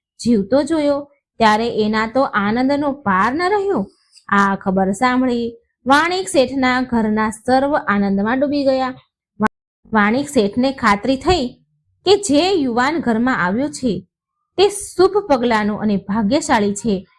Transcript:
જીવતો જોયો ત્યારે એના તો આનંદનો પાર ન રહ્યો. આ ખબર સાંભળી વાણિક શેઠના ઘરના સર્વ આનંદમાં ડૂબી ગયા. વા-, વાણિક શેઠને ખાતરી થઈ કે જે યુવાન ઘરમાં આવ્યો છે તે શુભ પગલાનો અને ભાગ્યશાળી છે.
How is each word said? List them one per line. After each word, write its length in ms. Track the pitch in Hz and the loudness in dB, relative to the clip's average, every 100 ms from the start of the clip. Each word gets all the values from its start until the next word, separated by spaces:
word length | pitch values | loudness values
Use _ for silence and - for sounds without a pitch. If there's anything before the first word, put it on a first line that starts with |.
| _ - | _ -6
જીવતો 380 | 226 233 196 269 | 0 0 2 0
જોયો 480 | 302 320 294 285 285 _ _ - | 0 0 0 -2 -6 _ _ 0
ત્યારે 300 | 220 214 233 | 2 2 0
એના 380 | 196 214 220 220 | -2 -2 -2 -2
તો 160 | 262 | -2
આનંદનો 720 | 269 - 202 226 262 285 294 | -2 -2 -2 0 0 0 -2
પાર 420 | 277 202 185 214 | -2 0 0 0
ન 80 | 285 | 0
રહ્યો. 440 | 359 415 392 330 202 _ _ _ - | 0 0 0 -2 -4 _ _ _ -2
આ 280 | 202 196 196 | 0 2 0
ખબર 360 | - 190 190 | -2 0 0
સાંભળી 640 | 208 254 254 254 240 233 233 _ _ 240 | 0 0 2 0 -2 -4 -8 _ _ 2
વાણિક 420 | 285 330 370 381 | 2 2 -2 0
શેઠના 520 | 320 254 269 254 254 | 0 2 0 0 0
ઘરના 500 | 254 233 220 214 220 | -2 -2 0 0 -2
સર્વ 460 | 220 - 254 277 302 | -4 0 0 2 0
આનંદમાં 640 | - 202 202 196 208 262 | 0 0 0 0 0 0
ડૂબી 240 | 285 285 | 0 0
ગયા. 300 | 269 262 254 262 _ _ _ - | 0 0 -2 -8 _ _ _ -4
વા-, 500 | 214 - _ _ _ | -4 -4 _ _ _
વાણિક 360 | 214 202 247 285 | 2 2 0 0
શેઠને 440 | 254 202 240 262 | 0 0 0 -2
ખાતરી 440 | 269 233 202 233 - | 0 0 0 0 -2
થઈ 320 | 302 359 240 - _ _ _ _ | 0 0 -2 -8 _ _ _ _
કે 120 | 359 403 | 2 2
જે 360 | 403 285 359 | 4 2 2
યુવાન 480 | 392 262 226 262 320 | 0 0 0 -2 0
ઘરમાં 440 | 240 226 247 240 | 0 0 0 0
આવ્યો 240 | 180 214 294 | 0 -2 -4
છે 380 | 294 254 185 - _ _ _ _ - | -4 -4 -4 -8 _ _ _ _ 0
તે 120 | 392 | 0
શુભ 500 | 403 - - 381 403 | 0 -6 0 2 2
પગલાનો 580 | 403 269 240 220 208 208 | 0 0 2 0 0 -2
અને 200 | 214 196 | -2 -2
ભાગ્યશાળી 800 | - 208 202 285 294 240 202 | -2 -2 0 0 0 0 0
છે. 320 | 202 233 190 - | -2 -4 -4 -6